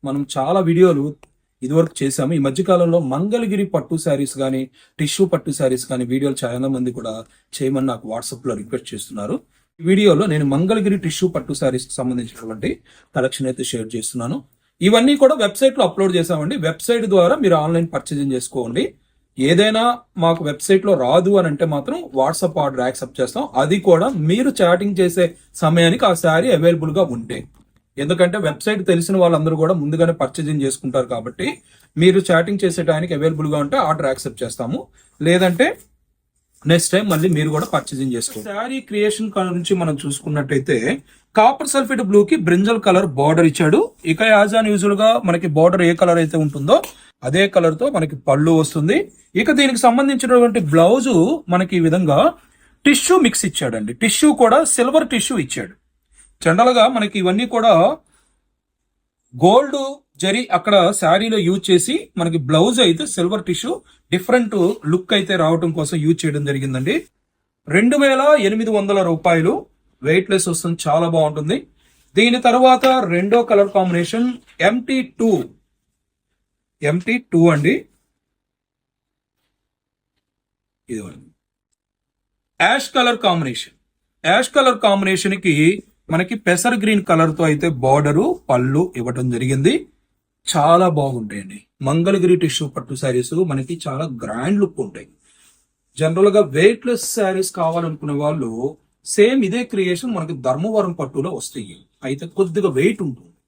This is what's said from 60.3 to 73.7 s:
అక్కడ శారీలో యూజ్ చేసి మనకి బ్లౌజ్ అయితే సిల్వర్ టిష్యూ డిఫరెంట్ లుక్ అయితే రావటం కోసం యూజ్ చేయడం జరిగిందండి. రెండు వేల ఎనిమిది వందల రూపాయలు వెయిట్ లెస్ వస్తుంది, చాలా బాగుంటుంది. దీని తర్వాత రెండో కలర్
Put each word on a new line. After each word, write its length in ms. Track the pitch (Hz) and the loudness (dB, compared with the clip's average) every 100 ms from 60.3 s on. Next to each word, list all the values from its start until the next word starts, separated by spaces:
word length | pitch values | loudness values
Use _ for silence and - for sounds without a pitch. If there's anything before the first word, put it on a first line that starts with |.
| 214 247 175 | -2 -2 -2
అక్కడ 180 | 214 202 175 202 | 2 4 4 2
శారీలో 380 | 165 185 226 220 170 | 0 0 0 0 0
యూజ్ 160 | 196 190 | -2 2
చేసి 240 | 180 196 320 - - | 0 2 -6 -6 -6
మనకి 180 | 170 165 131 | -4 -4 0
బ్లౌజ్ 280 | 156 202 240 202 | 2 2 4 2
అయితే 180 | 165 151 | 0 -4
సిల్వర్ 320 | - 175 208 185 | -4 -2 -2 -4
టిష్యూ 240 | 170 254 370 _ _ _ | -6 -6 -8 _ _ _
డిఫరెంట్ 420 | 180 - 247 226 202 175 - 151 | -6 0 0 0 0 0 0 -2
లుక్ 200 | 180 180 208 | -2 0 -2
అయితే 160 | 180 185 | 0 0
రావటం 260 | 160 165 170 160 | 2 0 -2 -4
కోసం 180 | 147 165 | -4 -2
యూజ్ 160 | 151 165 | 0 0
చేయడం 220 | 165 147 143 | -2 -4 -4
జరిగిందండి. 440 | 139 135 127 135 302 - _ _ _ _ _ - 165 | -4 -4 -4 -2 -4 -6 _ _ _ _ _ -2 0
రెండు 200 | 233 285 | 2 2
వేల 180 | 277 262 285 302 196 | 2 4 4 4 2
ఎనిమిది 220 | 220 220 208 | -2 0 -2
వందల 220 | 196 202 180 | 0 0 0
రూపాయలు 420 | 165 185 165 160 339 - _ _ _ 139 | 0 0 2 2 -2 -6 _ _ _ 0
వెయిట్ 240 | 170 190 | 0 2
లెస్ 140 | 196 185 | -2 0
వస్తుంది, 240 | 170 175 170 160 | -4 -4 -4 0
చాలా 200 | 156 170 165 | 0 2 2
బాగుంటుంది. 400 | 151 151 151 254 - _ _ _ _ - | 0 -2 -4 -6 -6 _ _ _ _ 0
దీని 220 | 233 247 247 | 2 2 2
తర్వాత 400 | 240 254 254 262 262 196 | 6 6 6 4 2 0
రెండో 240 | 175 196 233 233 | -2 2 2 4
కలర్ 200 | 208 196 | 2 4